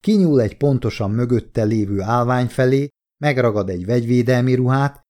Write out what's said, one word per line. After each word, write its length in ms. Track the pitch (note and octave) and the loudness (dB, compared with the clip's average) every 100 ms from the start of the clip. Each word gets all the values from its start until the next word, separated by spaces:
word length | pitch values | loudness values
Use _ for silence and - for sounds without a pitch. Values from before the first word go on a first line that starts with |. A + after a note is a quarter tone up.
Kinyúl 380 | - G#3+ F3 C#3 | 2 2 4 2
egy 160 | A2 - | 0 0
pontosan 540 | C#3+ C3 A2+ - G2 | 0 0 -2 -4 -4
mögötte 540 | A2 A#2+ A#2+ - - | -2 0 -2 -2 -2
lévő 360 | G#2+ A2 G2+ G2+ | 0 0 -2 -4
állvány 460 | F#2+ A#2+ A#2+ B2+ B2 | -2 -2 0 0 -2
felé, 420 | - B2+ C3+ C#3+ _ _ _ | 0 0 0 -2 _ _ _
megragad 480 | D3 C3 A#2+ G#2 F#2+ | -2 0 0 0 -4
egy 180 | F2+ F#2 | -6 -2
vegyvédelmi 680 | B2 A#2 B2 A#2+ B2+ B2+ | -2 2 0 2 0 2
ruhát, 480 | B2+ B2 C3 C#3 - | 0 0 0 -2 -6